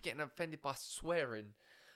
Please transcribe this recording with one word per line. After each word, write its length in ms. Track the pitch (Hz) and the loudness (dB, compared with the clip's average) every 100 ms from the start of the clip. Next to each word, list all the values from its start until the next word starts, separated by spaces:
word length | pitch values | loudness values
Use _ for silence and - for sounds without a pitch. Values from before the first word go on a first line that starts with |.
getting 200 | 139 139 | -4 -2
offended 400 | 143 - 165 156 | -4 -2 -2 0
by 120 | 143 131 | -2 -2
swearing, 720 | - - 156 175 135 110 104 107 - - - | -4 -4 4 4 4 0 -6 -12 -20 -20 -20